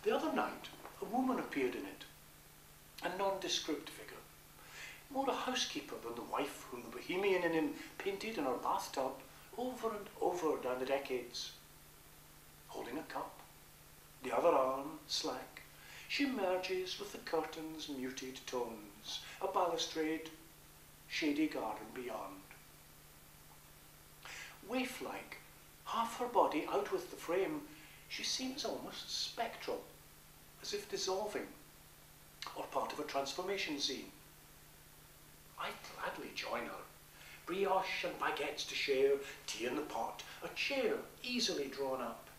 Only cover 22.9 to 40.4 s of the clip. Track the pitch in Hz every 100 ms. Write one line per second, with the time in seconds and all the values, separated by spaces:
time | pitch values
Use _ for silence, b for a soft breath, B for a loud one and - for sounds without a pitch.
22.9 | - - - - - - - - - -
23.9 | - - - B B B B 196 254 254
24.9 | - 120 - - - - - - - -
25.9 | 254 226 - 240 - - 302 - - -
26.9 | - - - - 175 175 151 - B B
27.9 | B B - 214 - 262 262 233 - -
28.9 | - - - - - 233 - - - -
29.9 | - - - - - - - - 202 -
30.9 | 196 - 190 214 - - - - - -
31.9 | - - - - - - - - - 113
32.9 | - 147 139 139 - 185 196 165 143 139
33.9 | 123 95 - - - - - - - -
34.9 | - - - - - - - - - -
35.9 | - - - - - - 120 120 98 -
36.9 | - - B B B - 185 196 185 185
37.9 | - 180 147 147 151 143 - - - -
38.9 | 131 139 139 B B - - 127 151 -
39.9 | - - - - B